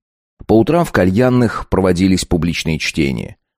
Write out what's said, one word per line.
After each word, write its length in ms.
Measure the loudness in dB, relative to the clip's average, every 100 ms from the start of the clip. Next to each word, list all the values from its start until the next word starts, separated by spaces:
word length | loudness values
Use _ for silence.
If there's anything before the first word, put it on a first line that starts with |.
| _ _ _ _ 0
По 100 | 2
утрам 280 | 4 0 0
в 80 |
кальянных 760 | 0 2 2 2 2 0 -2 -4
проводились 560 | 0 0 2 2 0
публичные 560 | -2 -2 -2 -4 -4 -4
чтения. 560 | -4 -2 -2 -4 -10 -16 _